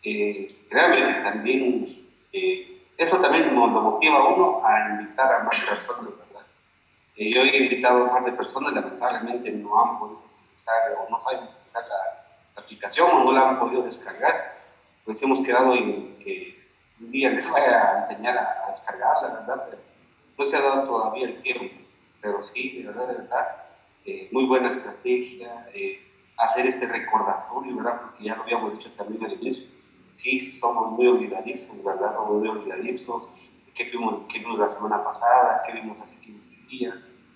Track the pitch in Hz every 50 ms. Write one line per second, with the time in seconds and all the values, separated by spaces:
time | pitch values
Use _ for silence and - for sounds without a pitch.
0 | - 107 107 104 104 104 101 98 98 - - - _ _ - 143 165 - - -
1 | - - - - 101 101 104 110 107 120 127 135 131 123 - 110 - - - -
2 | - _ _ _ _ _ - 381 - - 185 - - - - - _ _ _ -
3 | 165 - 185 - - - - - - - 131 123 117 - - - - - - -
4 | - 156 147 139 - - - - - - - - - - 107 107 107 104 104 107
5 | 104 - - - 131 135 - 120 113 113 - - - - - - - 120 120 117
6 | 117 - - - - _ - - - _ _ _ _ _ _ _ _ _ _ _
7 | _ _ _ 104 107 110 120 127 131 - - 139 127 127 127 123 123 123 123 123
8 | 123 123 127 127 127 123 - - - - - 135 139 131 123 - - - - -
9 | 120 120 117 113 113 - - - - - - - 104 104 - - - - - -
10 | - 104 107 - - - _ _ _ _ _ - - 113 113 113 113 113 - -
11 | - - - - - 127 131 123 120 110 - - _ - - 117 - - - 98
12 | 92 92 - - - _ _ _ _ _ _ - - - 107 - 101 101 - -
13 | - - - 147 127 127 135 131 131 131 131 131 120 120 123 123 123 117 - -
14 | - - - - - 151 - - - - - - - _ _ _ _ _ _ _
15 | _ 110 107 - 139 135 131 - - 123 123 123 131 131 123 120 107 104 101 -
16 | - - - - - - - - - - - - _ _ _ _ _ _ _ _
17 | 113 117 127 135 139 127 - - - - 139 139 139 127 117 - - - - -
18 | - - - - 107 123 123 120 - - - - - - - - - - - -
19 | - - - - - - - - - - - - - - - - - _ _ _
20 | _ _ _ _ _ _ _ - 143 - - 143 139 139 135 135 135 - 120 113
21 | 110 110 - 123 127 117 - - - - - - - - - - - _ _ _
22 | _ _ _ _ - 107 101 - - - - 127 131 135 - - - 104 104 117
23 | 127 - - 113 - - - - - - - - - - - _ _ _ _ _
24 | _ 101 98 95 - - - 131 131 127 131 127 123 123 - - - - - -
25 | - 123 123 123 123 - - - - 117 117 - - - - - - - - -
26 | - _ _ _ _ _ _ - 117 - - 123 123 131 - - 123 - - 110
27 | - - - 107 - - - - - - - - - 92 - - 110 120 120 -
28 | - - - - 104 107 113 120 120 - - - - - - - - 113 - -
29 | 101 - 113 113 110 104 98 - 113 127 - - - - - _ _ _ _ _
30 | _ _ - - - - - 127 - - - - - - - 117 - - 110 117
31 | 123 123 123 - 107 - 98 - - - - - - - 104 98 98 98 95 92
32 | 101 107 - 107 - 104 104 104 107 107 104 104 101 95 92 95 107 123 123 -
33 | - - 117 113 - - - - - - _ _ _ _ _ - - - 120 117
34 | 117 110 104 101 - - - 107 107 117 113 107 104 - - 107 107 104 107 -
35 | - - - - 113 120 127 127 - - - - - - - - - 110 - -
36 | - - - _ - 110 104 104 - _ _ _ _ _ 127 131 123 123 - -
37 | - - - - _ _ _